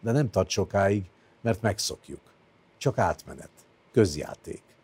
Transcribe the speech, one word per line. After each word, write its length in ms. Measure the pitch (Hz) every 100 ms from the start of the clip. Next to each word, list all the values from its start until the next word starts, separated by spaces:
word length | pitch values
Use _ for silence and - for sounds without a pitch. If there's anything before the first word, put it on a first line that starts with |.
De 120 | 113
nem 180 | 127 135
tart 200 | 98 92
sokáig, 520 | - 95 101 98 101 92 _ _ _
mert 220 | 113 113
megszokjuk. 580 | 113 104 - - - 87 _ _ _ _ _ _
Csak 220 | 143 120
átmenet, 520 | 95 82 - 67 - - _ _ _
közjáték. 720 | - 101 73 - - - - _ _